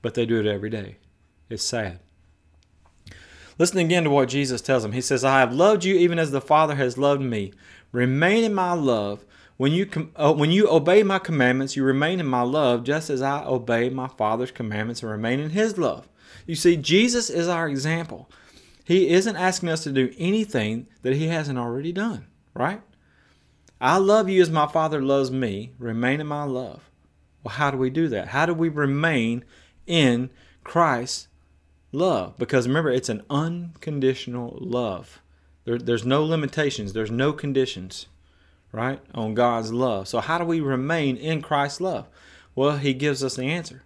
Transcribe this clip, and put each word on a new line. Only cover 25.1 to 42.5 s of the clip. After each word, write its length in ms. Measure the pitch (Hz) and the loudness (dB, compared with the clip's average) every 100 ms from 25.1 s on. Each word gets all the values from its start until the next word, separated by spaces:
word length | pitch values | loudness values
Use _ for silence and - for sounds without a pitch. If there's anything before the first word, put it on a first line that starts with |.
| 139 135 | 2 2
me. 420 | 131 120 98 120 127 | -2 -2 -4 -10 -10
Remain 420 | 120 113 123 143 | -6 -2 0 0
in 60 | 151 | -4
my 180 | 147 | -6
love." 460 | 147 127 120 - _ _ _ _ _ _ | -4 -6 -8 -14 _ _ _ _ _ _
Well, 100 | - | -12
how 160 | 110 143 | -2 -2
do 60 | 135 | 0
we 140 | 131 | 0
do 180 | 139 165 | 0 0
that? 200 | 107 92 | -2 -2
How 180 | 135 165 | 0 0
do 80 | |
we 160 | 165 165 | 2 0
remain 760 | 147 143 139 165 143 113 120 - - _ _ - | 0 0 2 2 2 0 -2 -8 -20 _ _ -2
in 440 | 170 139 120 127 _ _ _ | 4 4 4 -2 _ _ _
Christ's 640 | - 170 165 123 127 - - _ _ _ _ _ _ | -4 2 2 2 -4 -10 -12 _ _ _ _ _ _
love? 440 | 135 180 131 90 - | -2 0 0 -2 -8
Because 280 | 120 135 120 | -2 0 2
remember, 240 | 143 156 | 0 2
it's 200 | 127 127 | 0 -2
an 120 | 107 - | -6 -4
unconditional 1300 | 143 165 170 170 - - 147 131 127 - 123 120 - | -4 -2 -6 -10 -12 -8 0 0 0 -6 -8 -10 -10
love. 600 | 185 123 117 92 - - _ _ _ _ | -4 -4 -2 -6 -12 -20 _ _ _ _
There, 140 | - 120 | -4 -4
there's 280 | 120 117 117 | 0 0 2
no 180 | 139 | 2
limitations. 680 | 156 165 147 - 147 131 101 | 2 0 -2 -2 -2 -2 -6
There's 160 | 104 107 | -4 -4
no 240 | 117 139 | 0 0
conditions, 720 | 147 147 135 127 - 90 - - _ _ _ _ _ _ | 0 -2 0 0 -4 -12 -16 -18 _ _ _ _ _ _
right, 280 | 110 123 139 - | -6 -4 -6 -10
on 200 | - 110 | -8 -4
God's 400 | 110 123 117 110 | 2 2 2 -2
love. 340 | 117 127 101 95 | -2 0 -2 -4
So 120 | 120 | -4
how 180 | 127 165 | -2 -2
do 80 | 170 | 0
we 140 | 165 | -2
remain 580 | 143 131 139 165 143 127 | 0 -2 -2 0 0 -2
in 240 | 151 160 | -4 -6
Christ's 400 | 135 147 143 - | -2 0 0 -2
love? 260 | 185 139 107 _ - - _ | -4 -4 -8 _ -20 -20 _